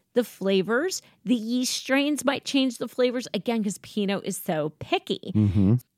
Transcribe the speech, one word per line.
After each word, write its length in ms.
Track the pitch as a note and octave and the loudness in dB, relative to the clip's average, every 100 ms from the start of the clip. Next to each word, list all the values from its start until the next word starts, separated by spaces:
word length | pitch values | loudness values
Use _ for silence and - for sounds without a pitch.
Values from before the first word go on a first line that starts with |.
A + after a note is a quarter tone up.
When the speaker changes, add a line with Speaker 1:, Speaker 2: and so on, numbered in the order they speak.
| _ | _
Speaker 1:
the 80 | B3 | -2
flavors. 800 | A#3 - F#3+ F#3+ F#3 A#3+ F#4 - - _ | -2 -4 2 2 2 0 0 -4 -10 _
The 100 | - | -2
yeast 380 | B3 A3 B3 B3+ | -2 0 -2 -2
strains 500 | - - C4+ C#4+ D4 | -4 0 0 2 0
might 200 | C4 C#4 | 0 -2
change 340 | - C#4 C4 A#3 | 0 0 0 -2
the 80 | B3 | -6
flavors, 400 | - B3 A#3+ A3 | 0 0 0 -4
again, 300 | G#3 A#3+ A3+ | -4 -2 0
'cause 140 | G3+ - | -2 -4
Pinot 460 | - G#3+ G3 G3+ | -6 -4 -2 -2
is 120 | - F3+ | -4 -6
so 360 | - D#3 D3+ - | -4 -2 -2 -6
picky. 400 | - F#4+ - - - | -4 -4 -2 -6 -2
Speaker 2:
Mm-hmm. 400 | G#2+ G#2 F#2 F#2+ B2 - | 2 4 4 4 4 0